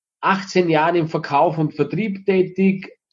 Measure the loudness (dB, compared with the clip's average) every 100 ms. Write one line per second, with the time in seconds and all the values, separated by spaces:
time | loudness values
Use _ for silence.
0 | _ -4 -2 -2 0 0 2 2 2 0
1 | 0 -4 0 2 2 0 -4 -2 -4 -2
2 | -4 -4 0 0 0 2 0 0 -8 -20
3 | _